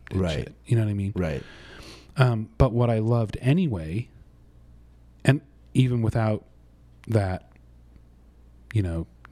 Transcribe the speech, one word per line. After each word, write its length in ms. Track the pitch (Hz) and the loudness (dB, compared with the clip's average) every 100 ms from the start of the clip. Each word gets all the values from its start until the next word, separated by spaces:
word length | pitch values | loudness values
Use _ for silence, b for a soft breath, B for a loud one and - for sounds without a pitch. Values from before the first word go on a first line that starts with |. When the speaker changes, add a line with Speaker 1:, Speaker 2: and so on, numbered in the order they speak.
| - | -6
Speaker 1:
and 100 | 95 | -2
Speaker 2:
Right. 120 | 90 73 | 0 -2
Speaker 1:
shit. 160 | 58 - - | -6 -12 -2
You 100 | 120 | 0
know 80 | |
what 60 | 107 | 2
I 40 | |
mean? 180 | 101 98 98 | 0 -2 -2
Speaker 2:
Right. 260 | 85 69 - B B B B B B - | -2 -4 -8 B B B B B B 0
Speaker 1:
Um, 320 | 127 113 110 - | 2 2 -6 0
but 160 | 131 | 2
what 160 | 117 120 | 4 2
I 120 | 113 | 2
loved 360 | 110 120 110 - | 2 0 0 -2
anyway, 680 | 127 160 175 101 80 92 120 - - - - - - - - - - - | 0 2 2 -2 -4 -6 -6 -14 -20 -20 -20 -20 -20 -20 -20 -20 -20 -2
and 160 | - 139 - - - | 2 2 -2 -20 -4
even 260 | - 131 123 | 0 2 2
without 420 | 110 117 110 107 - - - - - - - | 0 0 0 -2 -6 -20 -20 -20 -20 -18 -2
that, 420 | 110 98 92 - - - - - - - - - - - - - | 0 0 -4 -10 -20 -20 -20 -20 -20 -20 -20 -20 -20 -20 -20 -6
you 100 | 107 | -4
know, 240 | 92 82 82 - - | -2 -4 -8 -14 -8